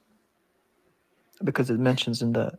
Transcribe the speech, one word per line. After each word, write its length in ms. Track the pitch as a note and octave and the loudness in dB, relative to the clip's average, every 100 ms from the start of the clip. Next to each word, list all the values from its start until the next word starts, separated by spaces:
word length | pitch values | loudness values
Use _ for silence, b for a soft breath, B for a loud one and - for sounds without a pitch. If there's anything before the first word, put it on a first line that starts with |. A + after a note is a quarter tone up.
| _ _ _ _ _ _ _ _ _ _ _ _ _ - | _ _ _ _ _ _ _ _ _ _ _ _ _ -6
Because 280 | G3 - B2 | -2 0 0
it 80 | A2+ | 2
mentions 400 | B2+ C3 B2 A#2 | 2 2 0 -2
in 120 | A#2 | 0
the, 180 | A#2 A2+ | 0 -2